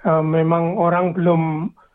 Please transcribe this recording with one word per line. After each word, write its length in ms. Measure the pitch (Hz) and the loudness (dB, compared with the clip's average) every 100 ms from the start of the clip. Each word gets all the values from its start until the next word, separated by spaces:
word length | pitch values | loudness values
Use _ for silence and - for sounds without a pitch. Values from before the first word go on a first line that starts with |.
eh, 200 | 165 160 | -2 0
memang 520 | 160 160 160 170 170 175 | 2 0 2 0 0 0
orang 400 | 170 175 180 175 | 0 0 -2 0
belum 560 | 170 165 160 156 175 - _ | 2 2 0 -4 -8 -12 _